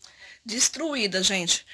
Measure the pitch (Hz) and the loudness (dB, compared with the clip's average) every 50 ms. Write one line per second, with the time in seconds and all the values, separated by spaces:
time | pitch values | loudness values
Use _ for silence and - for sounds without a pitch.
0 | - - - - - - - - - 226 208 254 - - - 262 320 311 285 254 | -20 -20 -20 -20 -20 -20 -20 -16 -12 -8 0 0 0 0 0 -2 -2 -2 0 0
1 | 214 190 185 190 185 - 196 185 170 170 - - - - | 0 0 2 2 2 2 2 0 0 0 0 -2 -2 -8